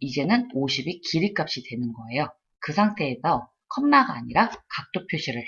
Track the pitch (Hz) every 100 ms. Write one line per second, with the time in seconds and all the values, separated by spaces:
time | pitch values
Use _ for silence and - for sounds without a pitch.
0 | 139 143 147 240 - 135 135 135 151 175
1 | - 165 202 202 156 131 - 120 120 113
2 | 110 127 147 - _ - - 156 208 208
3 | 143 123 160 143 - _ - - 285 285
4 | 247 - 120 139 226 - - - - -
5 | - 156 - 120